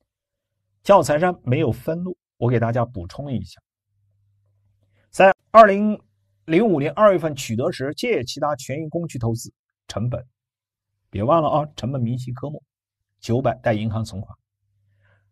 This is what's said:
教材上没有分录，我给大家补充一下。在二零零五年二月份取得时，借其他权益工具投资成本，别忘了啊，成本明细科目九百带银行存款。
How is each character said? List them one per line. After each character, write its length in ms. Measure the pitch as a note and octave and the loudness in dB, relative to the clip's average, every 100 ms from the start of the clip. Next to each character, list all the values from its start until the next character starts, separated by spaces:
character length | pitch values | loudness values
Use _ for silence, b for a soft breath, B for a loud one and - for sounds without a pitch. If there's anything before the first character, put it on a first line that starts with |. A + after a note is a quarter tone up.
| _ _ _ _ _ _ _ _ | _ _ _ _ _ _ _ _
教 220 | - G3 | 4 4
材 160 | D3 D3+ | 4 2
上 180 | F3+ - | 0 -2
没 160 | B2 C3+ | -2 0
有 120 | D3 | 0
分 280 | - - E3 | -2 -4 -6
录， 180 | F3+ - _ _ | -6 -10 _ _
我 120 | C3 | 0
给 100 | A#2 | 2
大 120 | A#2 | 0
家 140 | A#2+ A#2 | 0 -4
补 200 | G2 F2 | -6 -12
充 260 | - C#3+ | -12 -8
一 120 | A2+ | -8
下。 180 | F2+ - _ _ _ _ _ _ _ _ _ _ _ _ _ _ _ | -8 -14 _ _ _ _ _ _ _ _ _ _ _ _ _ _ _
在 240 | - F#3+ - _ | 4 4 4 _
二 160 | A3 G#3+ | 8 8
零 340 | G3 G#3+ G#3 - _ _ _ - | 6 0 -4 -8 _ _ _ -2
零 200 | D#3+ A#3 | 2 2
五 140 | D#3 | 2
年 120 | D3 | -2
二 180 | D3+ G#3 | 2 4
月 80 | F3+ | 4
份 160 | D#3 C3 | 0 -6
取 200 | - A2+ | -6 -4
得 160 | D#3 | -4
时， 220 | - C3+ | -4 -8
借 300 | D3+ A#3+ F3+ | -6 -4 -4
其 160 | B2 - | -4 -4
他 160 | D3 D3+ | -4 -4
权 260 | - C#3 | -6 -8
益 60 | D#3+ | -8
工 200 | E3+ E3 | -8 -8
具 120 | C3 | -6
投 160 | A#2 A#2 | -4 -4
资 180 | - - _ _ - | -8 -20 _ _ -14
成 220 | - B2 | -8 -6
本， 160 | B2+ - _ _ _ _ _ _ _ _ | -6 -10 _ _ _ _ _ _ _ _
别 120 | G2 | -4
忘 220 | A2+ E3 | 0 2
了 60 | D3 | 2
啊， 200 | D3+ D3+ - | -2 -4 -8
成 160 | - | -8
本 100 | C3+ | -4
明 160 | A#2 B2 | -4 -6
细 140 | B2+ | -8
科 180 | B2 C#3+ | -10 -12
目 140 | D3+ - _ _ _ _ _ | -12 -18 _ _ _ _ _
九 200 | - A#2 | -4 0
百 140 | B2 - | 0 -2
带 180 | - | -2
银 180 | G#2 A2 | -2 -2
行 120 | G#2+ | -4
存 160 | G#2+ F#2 | -6 -10
款。 160 | - - _ _ _ _ _ _ _ _ _ | -14 -18 _ _ _ _ _ _ _ _ _